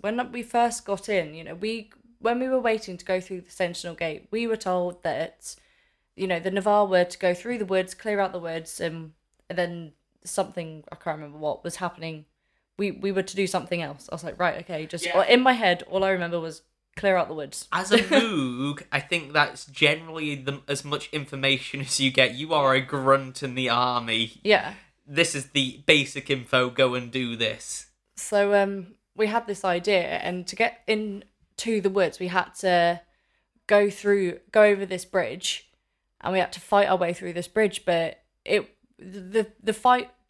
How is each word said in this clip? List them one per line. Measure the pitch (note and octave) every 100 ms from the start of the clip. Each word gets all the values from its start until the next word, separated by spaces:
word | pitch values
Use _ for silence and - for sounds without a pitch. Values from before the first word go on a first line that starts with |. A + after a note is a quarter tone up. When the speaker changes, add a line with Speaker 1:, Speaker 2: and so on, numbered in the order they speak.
Speaker 1:
When | G3+ A#3 B3
we | A#3+
first | A#3 A#3+ A#3 A#3
got | - G3 -
in, | G3+ D#3
you | D#3+
know, | D#3+
we, | E3+ G#3+ A3+ G#3+ _ _ _
when | A3 A#3+
we | C4
were | C4
waiting | A#3+ A3 G3+ F3+
to |
go | - F#3
through | F#3 F#3
the | F3+
Sentinel | - F3+ F3 F3+
Gate, | D#3+ E3 D#3 -
we | A3 A#3
were | A3
told | G3 F3+ F3+ F3
that, | E3 C#3 E3 - - - _ _ _ _ _ -
you | F#3
know, | E3+
the | F#3
Navarre | G3 G3 G#3 G3+
were | F#3
to | F3 -
go | F#3
through | F3 A#3 A#3+
the | G3
woods, | F#3+ F#3
clear | - A3 G3+
out | F#3+
the | F#3
woods, | E3 E3 D#3+ -
and, | E3 E3 D#3+ - _ _ -
and | F3
then | F3 E3+ D#3+ - _ _
something, | - - E3 E3 D#3+ D#3 -
I | D#3
can't | - D#3
remember | D3 D3
what, | D3+ -
was | - -
happening. | F3+ - E3 D#3 D3 _ _ _ _ -
We, | G3+
we | - G3
were | F#3+
to | F#3+ F#3
do | F#3
something | F#3 E3 F3
else. | D3+ C#3+ -
I |
was | D3+
like, | E3 -
"Right, | F3 -
okay." | E3+ D#3+
Just, | D#3 E3+ F3
Speaker 2:
Yeah. | F3
Speaker 1:
in | - A#3+
my | C4
head, | B3 G#3 F3 -
all | F#3
I | F#3+
remember | F#3 E3+ E3+
was, | E3 D#3 _ _ _
"Clear | - G3+ F#3
out | -
the |
woods." | D#3 C#3+ - -
Speaker 2:
As | E3 F#3+
a | A#3
Speaker 1:
<laughs> | G#3
Speaker 2:
Moog, | C4+ A#3 F3+ C3 B2 C#3 C#3+ -
I | C#3+
think | - E3+ C#3
that's | D3+ C#3+ -
generally | - C3 D3 D3+ E3 D#3+ D3+
the, | C#3+ C3 A2+ -
as | C#3
much | C#3+ C#3+ -
information | D3+ C3+ C#3 C3+ C3+ - C#3
as | C3 -
you | C3+
get. | C3 B2+
You | B2 D#3
are | D#3 C#3
a | C3
grunt | C3 C#3+ C3 C3+ C3 B2+
in | C3+
the | B2+ B2+
army. | A#2 B2+ B2 A#2 A2+ A2 -
Speaker 1:
Yeah. | G3+ G#3 - G3+ _ _ -
Speaker 2:
This | C#3+ E3
is | C#3+ C3
the | D3 C3 - -
basic | D3+ C3+ C#3+ -
info, | C3+ A#2+ B2+ B2+
go | B2+ C3
and | B2 A#2+
do | C3 A#2+
this. | A#2 A2 G#2+ - - - _ _ -
Speaker 1:
So, | - G#3 G3+
um, | G3+ G3 G3 F3+ _ _
we | - G#3+
had | A3+ A#3
this | G3
idea, | F#3+ F3 F3 G3 E3+ -
and | - F3+ F3
to |
get | - A#3 - -
into | G#3+ G#3+ G3+ - _ _ - A3+ A3
the | G3
woods, | F#3+ F3 -
we | F3+
had | F3+ - -
to | F#3+ F3 E3+ E3+ - _ _ _ _ _ -
go | G#3 G#3
through, | G3 G3+ G3+ F#3 E3+ _
go | A3
over | G#3 G3
this | G3 F#3 -
bridge, | F#3+ B2 D#3 - - - _ _ _ _ _
and | -
we | F#3
had | -
to | -
fight | - G3+ G3+
our | F#3
way | F3
through | F3 F#3
this | E3+ F3
bridge, | G#3+ G#3+ - -
but | E3+ E3 - _ _
it, | - G3 - _ _ _
the, | F#3 F#3+ F#3 G#3+ G#3+ -
the | G3+
fight | G#3 B3+ B3 - _ _